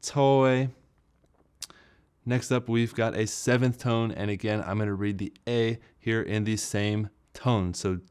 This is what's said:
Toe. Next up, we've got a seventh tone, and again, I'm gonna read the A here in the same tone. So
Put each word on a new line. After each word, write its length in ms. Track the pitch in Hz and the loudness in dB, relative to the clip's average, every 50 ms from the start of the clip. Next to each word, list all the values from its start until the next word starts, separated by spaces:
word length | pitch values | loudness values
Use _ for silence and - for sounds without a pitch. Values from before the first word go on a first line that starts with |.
Toe. 640 | - - - 143 139 135 139 135 131 131 131 127 135 131 123 - _ _ _ _ _ _ _ _ _ _ _ _ _ _ _ _ - - - - - _ _ _ _ _ _ _ _ | -10 -6 0 2 4 6 6 6 6 6 4 2 0 -2 -4 -8 _ _ _ _ _ _ _ _ _ _ _ _ _ _ _ _ -16 -16 -16 -20 -20 _ _ _ _ _ _ _ _
Next 280 | - 123 127 127 - | -2 -2 -2 0 2
up, 160 | - 127 127 123 | 0 0 0 2
we've 260 | 117 117 117 117 - | 2 2 2 0 0
got 220 | - 113 113 - | 0 0 0 0
a 100 | - 110 | 0 -2
seventh 520 | 107 - - - - 123 123 123 127 123 120 | -2 -4 -6 0 2 2 4 4 2 0 0
tone, 340 | - 127 117 113 113 113 | -2 0 0 2 0 0
and 180 | 107 - 95 104 | -2 -4 -4 -4
again, 320 | 104 98 - 107 107 107 104 | -4 -2 -2 -2 -2 -2 -2
I'm 120 | - 95 107 | -2 -2 -2
gonna 160 | 107 104 101 | 0 -2 -2
read 240 | 95 101 104 104 95 | -2 -2 -2 -2 -2
the 140 | 101 92 - - _ - | -6 -8 -8 -10 _ -4
A 300 | 120 120 117 113 117 113 - - _ _ | 0 0 0 0 0 -4 -8 -16 _ _
here 240 | _ - 113 113 | _ -2 0 0
in 220 | 113 - 98 107 107 | 0 0 -2 -2 0
the 120 | 104 107 | 0 -2
same 540 | 104 - - - 107 101 104 104 107 107 104 _ _ _ _ _ | -4 -4 -4 -2 -2 0 0 0 -2 -2 -4 _ _ _ _ _
tone. 400 | - - 131 123 110 95 87 87 | -6 -2 0 2 2 2 0 -4
So 260 | - - 101 92 87 90 - | -4 -2 -2 -2 -2 -6 -12